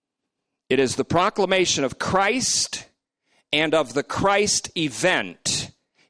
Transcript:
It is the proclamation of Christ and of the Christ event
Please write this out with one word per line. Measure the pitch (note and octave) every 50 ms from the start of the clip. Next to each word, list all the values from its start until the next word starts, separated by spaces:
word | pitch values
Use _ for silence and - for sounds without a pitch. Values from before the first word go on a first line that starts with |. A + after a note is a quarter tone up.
| _ _ _ _ _ _ _ _ _ _ _ _ _ _
It | C3 C3
is | C3+ A#2 -
the | - B2+
proclamation | - D3+ E3+ F#3 G#3+ - G#3+ F#3+ F#3 F#3+ F#3+ F3 - - E3 C#3
of | B2 - -
Christ | - - G3+ F#3 G3 G#3 B3 C4 G#3+ - - - - - - - - - _ _ _ _ _ _ _ _ _ _ _ _ D3
and | D3 D#3+ D#3 D#3
of | D#3+ C#3+ A#2 A#2
the | C#3 -
Christ | - - - D#3+ G3 G3+ G3+ G#3 G3+ - - - - -
event | F3+ D#3 C#3+ A2 G#2 D3+ F#3 E3+ C3+ G#2 F2+ D#2+ - _ - - - A2+ G2+ - _ _ _ _ _ _